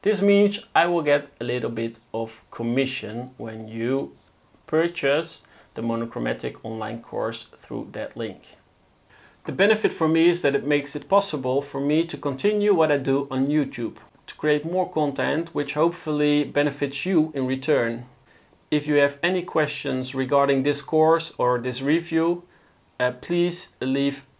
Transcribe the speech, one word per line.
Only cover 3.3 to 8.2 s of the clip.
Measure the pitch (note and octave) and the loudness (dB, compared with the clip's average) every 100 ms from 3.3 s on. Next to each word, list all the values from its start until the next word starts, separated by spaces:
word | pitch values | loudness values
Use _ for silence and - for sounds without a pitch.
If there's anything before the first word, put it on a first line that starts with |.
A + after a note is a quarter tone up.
| - | -12
when | A#2 A2 A2 | -12 -10 -10
you | A2+ A#2 C3+ - - _ _ _ _ - | -4 -2 -2 -4 -14 _ _ _ _ -2
purchase | D#3 E3+ F3 C#3 D3 D#3+ - - - _ | 0 0 -2 0 0 -2 -10 -16 -20 _
the | - | -6
monochromatic | A#2 A#2 A#2 A#2+ A#2 A#2 B2 - | -4 -4 -4 -4 -4 -4 -6 -8
online | A2+ A2 A2 A#2 | -10 -8 -8 -10
course | - A2 A2 A#2 - - | -8 -6 -4 -6 -14 -20
through | - A#2 G#2+ | -12 -10 -10
that | A2 G#2 | -10 -10
link. | A#2 | -8